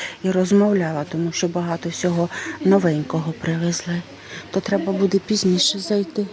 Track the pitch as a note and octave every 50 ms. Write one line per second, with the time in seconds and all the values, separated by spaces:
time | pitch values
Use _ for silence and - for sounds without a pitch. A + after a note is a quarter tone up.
0 | - - - - - F#3+ F3+ F#3 F#3 F3+ G3+ G3+ G3+ G#3 G#3 G3 F3 D#3+ D#3+ D3
1 | D3+ - - D#3+ E3+ E3+ E3 - - F3 E3+ F3+ F3 E3+ E3+ E3+ - E3+ E3 -
2 | - F3+ F3 E3+ E3+ F3 - - - E4 D#4+ - - F#3+ G3 G3+ F#3 F3 D#3 D3+
3 | D3+ - - D#3+ D#3 D#3+ D#3+ - - D#3+ E3 E3 E3+ F3 F3 - - F3 E3+ F3
4 | F3 - - - - - - - - - - G3 F#3 - G3 G3 - F#3+ G3 F#3+
5 | G3 F#3+ F#3 G3 - - G#3+ G#3 - F#3+ F3+ F3+ - - - G3+ F#3+ - G#3+ G3+
6 | G3+ - - - G#3 F#3+